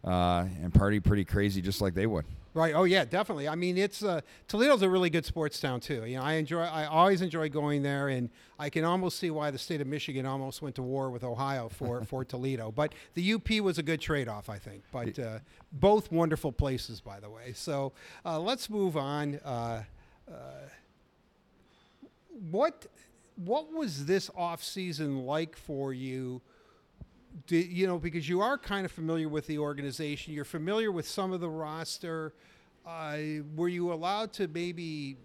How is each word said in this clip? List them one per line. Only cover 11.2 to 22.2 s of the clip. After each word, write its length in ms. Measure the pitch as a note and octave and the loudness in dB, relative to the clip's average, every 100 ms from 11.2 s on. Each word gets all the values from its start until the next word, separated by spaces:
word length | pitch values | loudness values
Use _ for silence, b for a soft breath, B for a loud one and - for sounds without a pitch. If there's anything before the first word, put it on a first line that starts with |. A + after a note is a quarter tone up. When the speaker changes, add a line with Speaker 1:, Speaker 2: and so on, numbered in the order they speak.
Speaker 2:
Ohio 460 | B2+ A#2+ C3+ C3+ A#2 | -4 -2 0 -2 -4
for, 340 | - C3 A#2+ | -6 -4 -4
Speaker 1:
<laughs> 20 | A2 | -4
Speaker 2:
for 200 | C3 B2+ | -4 -4
Toledo. 460 | B2+ C3+ B2+ A2 | -4 -2 -2 -4
But 220 | A2 D3+ B B | 0 -2 B B
the 80 | - | -2
U 180 | F3+ A3 | 2 2
P 220 | - A3 | 2 2
was 160 | G3 F3 | 4 0
a 60 | |
good 180 | D3+ D#3+ | 0 -2
trade-off, 480 | - D3 A#2+ G#2 - | 0 0 0 -4 -8
I 80 | G2+ | -10
think. 260 | - G2 - | -10 -16 -10
But, 260 | B2+ A#2+ - | -6 -4 -4
Speaker 1:
Ye- 60 | |
Speaker 2:
uh, 160 | A#2 A2 - B - | -6 -8 -12 B -14
both 380 | C#3+ G3 G#3+ - | 4 8 8 6
wonderful 400 | E3 E3 D#3 D3+ | 4 4 4 0
places, 500 | A#2+ C#3+ B2+ - A2 | 0 0 0 -4 -10
by 180 | - G2+ | -12 -14
the 100 | G#2 | -16
way. 240 | A2 B2 | -14 -14
So, 400 | A2+ - C#3 C#3 B B B - | -10 -4 -2 -2 B B B -4
uh, 140 | D#3+ | -2
let's 280 | F3+ C4 - | -2 -2 -2
move 300 | G#3 F#3+ D#3 | 0 2 2
on. 380 | C#3 D3 D3 C#3+ D3 | 0 0 -2 -4 -4
Uh, 380 | A#2+ A#2 A2+ G#2 b b b - | -4 -2 -4 -8 b b b -18
uh, 60 | D3 C3 C3+ C3+ - _ _ _ _ _ _ _ _ B B B B - _ | -16 -14 -16 -18 -20 _ _ _ _ _ _ _ _ B B B B -20 _